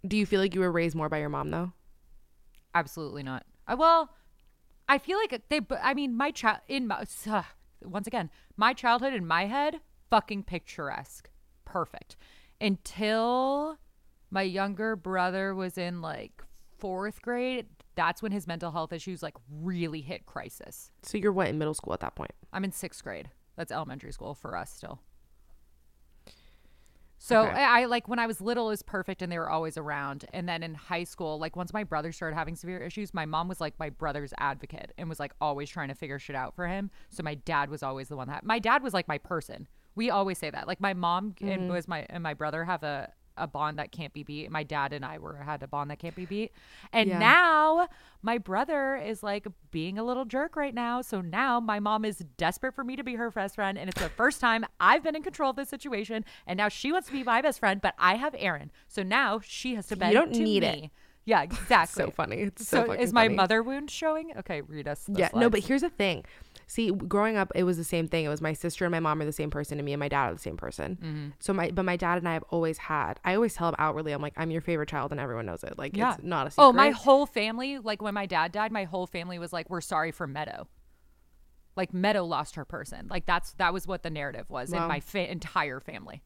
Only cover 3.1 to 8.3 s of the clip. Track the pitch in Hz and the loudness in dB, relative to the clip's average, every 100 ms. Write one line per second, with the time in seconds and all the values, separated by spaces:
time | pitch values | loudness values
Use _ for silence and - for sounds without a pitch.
3.1 | 143 135 131 - _ - 247 320 330 302 | -8 -8 -8 -12 _ -6 4 8 6 4
4.1 | - - _ - _ _ - - 277 285 | -10 -20 _ -20 _ _ -10 2 2 2
5.1 | 381 440 233 - 302 208 - 262 277 277 | 0 0 -4 -2 -2 0 -2 0 0 -2
6.1 | 233 285 - 226 208 - 277 240 190 208 | 0 -2 2 2 2 -2 -4 -2 -4 -6
7.1 | - 214 214 - - - - - 185 208 | -10 -2 -2 -2 -16 -20 -20 -10 -8 -4
8.1 | 233 165 | -4 -6